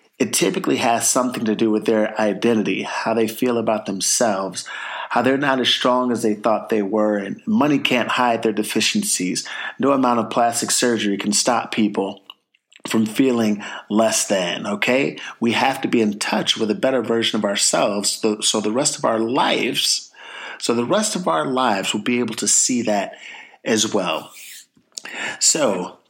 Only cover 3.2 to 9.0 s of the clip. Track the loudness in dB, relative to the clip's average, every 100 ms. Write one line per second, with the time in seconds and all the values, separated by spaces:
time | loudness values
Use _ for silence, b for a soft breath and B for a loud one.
3.2 | 0 0 0 2 0 -2 -2 -4 0 2
4.2 | 2 0 -4 -8 B B B B B 0
5.2 | 2 2 2 2 2 2 2 2 0 0
6.2 | 0 0 0 0 0 -2 0 0 2 0
7.2 | -2 -6 0 2 2 2 0 0 0 0
8.2 | 2 2 0 -2 -2 0 0 0